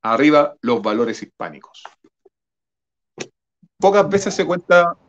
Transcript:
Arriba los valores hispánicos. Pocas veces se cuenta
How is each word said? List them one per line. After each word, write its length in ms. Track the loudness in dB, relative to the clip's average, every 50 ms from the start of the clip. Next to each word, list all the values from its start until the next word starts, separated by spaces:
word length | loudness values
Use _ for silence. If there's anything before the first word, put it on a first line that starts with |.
| _
Arriba 520 | -2 0 2 2 4 4 4 2 2 -4 _ -4
los 180 | -4 -4 -2
valores 420 | -2 -4 -2 -2 -2 -4 -4 -10 -12
hispánicos. 600 | -18 _ _ -14 -14 -14 -18 -20 _ _ -20 -20 -20 _ _ _ _ _ _ _ _ _ _ _ _ _ _ _ _ _ _ _ _ _ _ _ _ _ -18 -18 -18 _ _ _ _ _ _ _ _ _
Pocas 320 | _ 0 2 2 2 0 2
veces 260 | 0 -2 -2 -2 -4
se 120 | -4 -4
cuenta 500 | -4 -4 -6 0 2 4 4 4 2 -2 _ _